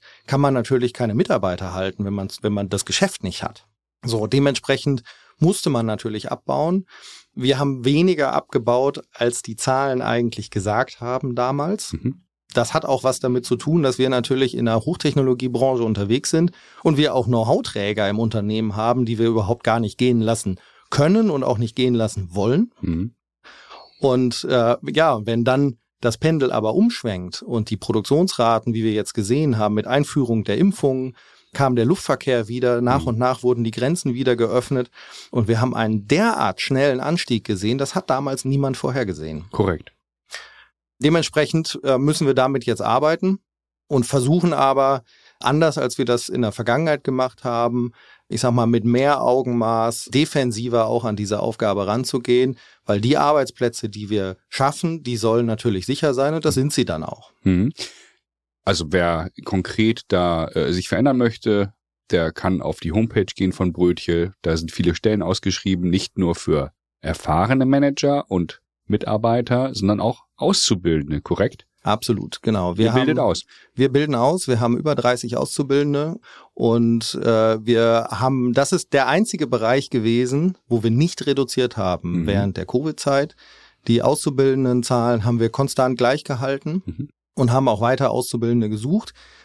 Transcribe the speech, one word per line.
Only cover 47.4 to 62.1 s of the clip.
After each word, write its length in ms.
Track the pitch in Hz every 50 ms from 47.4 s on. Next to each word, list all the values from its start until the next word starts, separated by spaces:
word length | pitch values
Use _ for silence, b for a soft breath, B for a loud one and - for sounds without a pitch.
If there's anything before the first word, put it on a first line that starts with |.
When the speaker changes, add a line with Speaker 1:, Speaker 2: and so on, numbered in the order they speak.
| -
Speaker 1:
haben, 480 | 123 120 117 120 120 120 123 120 120 b b b b b b b
ich 140 | - - -
sag 100 | - 123
mal, 140 | 120 123 117
mit 180 | 113 120 113 101
mehr 380 | 120 120 127 135 143 143 131
Augenmaß, 880 | 120 120 123 135 123 123 120 120 113 113 113 113 113 117 117 - - - 127
defensiver 720 | 135 147 143 - 147 131 123 107 110 120 123 117 117 113
auch 180 | 110 117 117 120
an 100 | 113 104
diese 240 | 98 104 95 104 104
Aufgabe 480 | - 113 113 - 113 104 98 101 98
ranzugehen, 720 | 95 107 123 131 - - 131 120 - 120 123 127 131 127 b b b b b _
weil 140 | - 104 101
die 180 | 107 123 147
Arbeitsplätze, 680 | 143 143 143 151 147 131 - - - 127 117 117 - -
die 220 | 107 101 104 104 98
wir 260 | 107 104 95 92 92 - _ _
schaffen, 540 | - - 135 139 151 - - 165 165 160 143
die 120 | 123 120
sollen 300 | 110 110 113 113 120 120
natürlich 400 | 117 107 - - 120 101 92 -
sicher 280 | - 135 - 165 147 131
sein 200 | 127 135 147 156
und 100 | 160 147
das 120 | 156 -
sind 180 | 135 131 151 -
sie 100 | - 117
dann 200 | - 82 80 78
auch. 280 | - - - - _ _ _ -
Speaker 2:
Mhm. 280 | 95 92 90 101 143 B B B B B B B B B B _ _ _ _ _ _ _ _ _
Also 180 | 98 95 85 85 73
wer 400 | 90 90 87 85 85 80 85 95 - - -
konkret 640 | - - 95 90 - - - 110 113 113 - -
da, 400 | - 98 90 87 87 85 80 80
äh, 260 | - - - 73 71 87
sich 140 | 92 90
verändern 300 | - - 90 127 143 131
möchte, 540 | 123 147 156 113 - - 110 104 101 98 98 - _ _ _ _ _ _
der 220 | -